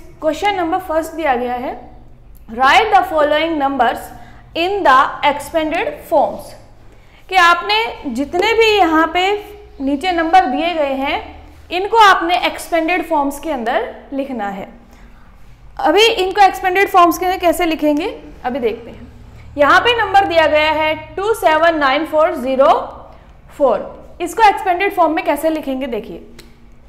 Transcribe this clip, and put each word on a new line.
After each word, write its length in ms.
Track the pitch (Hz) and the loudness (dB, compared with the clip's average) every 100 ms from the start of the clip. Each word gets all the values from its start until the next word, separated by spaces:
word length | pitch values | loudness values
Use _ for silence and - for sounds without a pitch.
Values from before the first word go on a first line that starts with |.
| - - | -20 -6
question 340 | 302 302 415 381 | -6 -2 -2 -2
number 220 | 330 370 339 | -2 -4 -4
first 260 | 320 320 | -4 -4
दिया 220 | 320 302 240 | -4 -2 -2
गया 180 | 247 247 | -2 -6
है, 180 | 285 427 - - - - - - - | -8 -10 -16 -20 -20 -20 -20 -20 -12
"Write 420 | 226 262 359 427 | 0 4 4 4
the 140 | 381 370 | 2 2
following 440 | 311 294 302 330 311 | 0 2 2 0 -2
numbers 480 | 277 269 240 - - - - - - 320 | -2 0 0 -2 -10 -20 -20 -20 -10 -4
in 220 | 359 403 311 | -2 0 4
the 140 | 262 - - 285 | 4 2 0 -2
expanded 640 | 285 - 330 311 339 466 - - | -2 -4 -4 -2 -4 -6 -8 -2
forms", 420 | 320 - - - - - - - - - - - | 0 0 -4 -16 -20 -20 -20 -20 -20 -20 -20 -2
कि 80 | 370 339 | 2 4
आपने 360 | 339 381 427 466 - 294 | 2 0 -2 -2 -6 -8
जितने 480 | 233 277 349 427 | -6 -4 -2 0
भी 220 | 440 440 415 | 2 4 4
यहाँ 340 | 330 320 320 | 2 2 0
पे 140 | 359 381 415 - - - - | 0 -2 -2 -8 -20 -20 -8
नीचे 320 | 269 285 370 | -4 -4 -2
number 340 | 339 320 370 311 | -2 2 2 2
दिए 280 | 277 339 | -2 -2
गए 200 | 320 277 262 | -2 -2 -2
हैं, 360 | 285 403 - - - - - | -4 -4 -8 -18 -20 -20 -8
इनको 260 | 349 403 453 | -6 0 4
आपने 400 | 403 359 339 349 320 | 4 4 0 -2 -2
expanded 580 | - - 330 320 359 330 | -6 -4 -2 0 -2 -2
forms 300 | 302 277 269 | -2 -2 -4
के 100 | 320 | -6
अंदर 340 | 262 226 320 508 - - | -6 -2 -2 -4 -12 -10
लिखना 360 | 269 - 233 202 | -8 -6 -6 -8
है। 180 | 190 - - - - - - - - - - - - | -10 -14 -20 -20 -20 -20 -20 -20 -20 -20 -20 -18 -4
अभी 240 | 302 370 | 0 4
इनको 360 | 453 - 370 370 | 2 2 -2 4
expanded 480 | 381 381 381 381 392 | 2 2 -2 0 2
forms 300 | 370 349 320 | 4 4 2
के 80 | 370 | -2
अंदर 120 | 370 | 0
कैसे 280 | 349 330 339 | 0 0 0
लिखेंगे, 400 | 302 302 294 415 - - - | 0 0 0 -4 -10 -16 -10
अभी 140 | 247 254 | -8 -4
देखते 320 | 233 - - | -4 -4 -14
हैं। 640 | - 240 - - - - 285 | -18 -20 -20 -20 -20 -8 0
यहाँ 240 | 285 359 | 4 4
पे 140 | 466 466 | 4 0
number 260 | 392 392 339 | 2 2 4
दिया 200 | 330 302 | 2 4
गया 240 | 302 311 | 2 2
है 240 | 302 311 311 - - | 0 -2 -4 -8 -6
टू 160 | 415 | -2
सेवन 440 | 440 349 311 339 311 | 0 2 4 2 2
नाइन 280 | 269 285 311 | 0 0 0
फोर 280 | 302 339 320 | 2 2 0
ज़ीरो 360 | 254 262 294 440 - - - - - - - - | -2 2 4 2 -2 -14 -20 -20 -20 -20 -14 -2
फ़ोर, 580 | 269 202 - - - - | 0 0 -4 -16 -18 -10
इसको 280 | 330 453 427 | -6 2 4
expanded 460 | 403 370 349 392 370 | 4 -2 -2 0 2
form 180 | 320 330 | 0 0
में 80 | |
कैसे 260 | 339 294 320 | -2 -2 -2
लिखेंगे, 360 | 311 269 262 262 | -2 -6 -6 -6
देखिए, 400 | 214 214 170 - - - - - - | -8 -10 -16 -18 -20 -20 -20 -20 -20